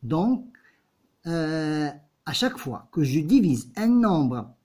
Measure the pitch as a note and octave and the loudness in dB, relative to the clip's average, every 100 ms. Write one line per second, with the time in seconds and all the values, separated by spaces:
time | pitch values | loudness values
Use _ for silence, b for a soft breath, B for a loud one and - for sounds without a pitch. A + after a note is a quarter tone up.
0 | A#2 D#3 G3+ B3+ - b b b b _ | -2 0 0 0 -4 b b b b _
1 | _ _ E3+ E3 D#3 D#3+ D#3 D3+ D3+ D3 | _ _ -6 -4 -2 -2 -2 -2 -4 -8
2 | _ _ - C3+ B3+ B3+ - A2+ - - | _ _ -8 -2 -2 -4 -10 -10 -8 -2
3 | C#3+ C#3+ D#3 C4 F#3 B2 - - A3+ A#3+ | 0 0 4 4 4 0 -4 -4 2 4
4 | A3+ E3+ C3+ B2+ - _ | 4 2 2 -2 -8 _